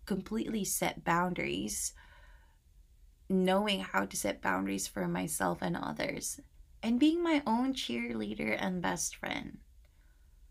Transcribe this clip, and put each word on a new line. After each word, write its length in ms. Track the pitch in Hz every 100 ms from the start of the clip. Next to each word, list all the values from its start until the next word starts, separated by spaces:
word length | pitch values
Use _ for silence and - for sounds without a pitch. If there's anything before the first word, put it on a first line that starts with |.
completely 600 | - 190 185 220 - 220
set 380 | 190 - 175 -
boundaries, 920 | - 170 180 180 139 185 214 202 - - - - - - - - _ - - - - - -
knowing 520 | 190 185 190 208 190
how 240 | 190 190
to 120 | 196 -
set 260 | - -
boundaries 440 | 196 185 196 190 -
for 220 | 202 175
myself 500 | 175 185 - 180 175
and 140 | 185 170
others, 640 | - - - - - - - - - -
and 180 | 220 240
being 220 | 302 339
my 200 | 339 302 285
own 260 | 233 262
cheerleader 840 | 262 - 233 240 226 208 208 220 214
and 220 | 190 180
best 340 | 185 175 - -
friend, 420 | - - - - - - - - - - - - -